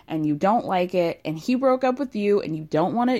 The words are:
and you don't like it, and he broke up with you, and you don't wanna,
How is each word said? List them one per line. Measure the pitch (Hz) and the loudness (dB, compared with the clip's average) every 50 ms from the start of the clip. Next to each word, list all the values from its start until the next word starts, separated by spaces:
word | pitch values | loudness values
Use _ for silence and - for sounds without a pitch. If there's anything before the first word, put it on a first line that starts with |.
| _ - | _ -8
and | - 160 156 | -4 -2 0
you | 151 147 | 0 0
don't | 147 185 190 220 240 - | 2 2 2 2 2 0
like | - 190 185 180 180 - | 0 0 0 0 0 0
it, | 180 175 170 - - - | 0 0 0 -2 -4 -6
and | - 156 160 | -8 -8 -6
he | 156 - 254 | -2 -2 0
broke | 247 269 262 254 262 262 | 2 2 2 2 2 2
up | 269 254 262 | 0 0 -2
with | 285 254 - | -4 -6 -4
you, | 214 202 202 202 202 | -2 0 2 2 2
and | - - 160 | 0 -2 -6
you | 160 156 | -8 -6
don't | 156 - 156 165 185 - | -2 0 0 2 2 0
wanna, | 226 240 247 254 240 | 0 0 0 0 0